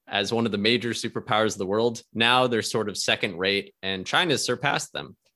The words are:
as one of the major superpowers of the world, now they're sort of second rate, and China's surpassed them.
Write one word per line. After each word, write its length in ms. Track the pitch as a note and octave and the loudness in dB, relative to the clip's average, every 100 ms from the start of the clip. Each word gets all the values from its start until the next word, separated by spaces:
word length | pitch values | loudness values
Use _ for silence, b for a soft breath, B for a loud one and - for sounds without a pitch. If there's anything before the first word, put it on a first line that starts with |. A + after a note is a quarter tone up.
| - | -6
as 220 | G2+ G2+ | -2 0
one 120 | A2+ A#2 | 0 0
of 60 | |
the 60 | G2+ | 0
major 320 | G#2 A#2+ A#2 | 2 2 0
superpowers 640 | A2+ A#2 - - G#2+ A2 | -4 -6 -6 0 2 2
of 60 | G2 | 0
the 60 | F#2+ | -2
world, 360 | G#2+ A#2+ A2+ - | 0 0 -2 -6
now 320 | G#2 A#2 B2+ B2+ | 0 4 4 4
they're 140 | A2+ | 2
sort 260 | - A#2+ G#2 | 0 -2 -2
of 80 | F2+ | -2
second 400 | - A2 A2 E2+ | -2 0 -2 -2
rate, 380 | F#2+ G2 - _ | 0 0 -2 _
and 240 | F#2+ F#2+ F#2 | -6 -6 -2
China's 360 | D3 F3+ B2 | 0 2 0
surpassed 480 | - B2 C#3+ D#3 - | 0 -2 0 -2 -4
them. 240 | D2 - - _ | -10 -12 -16 _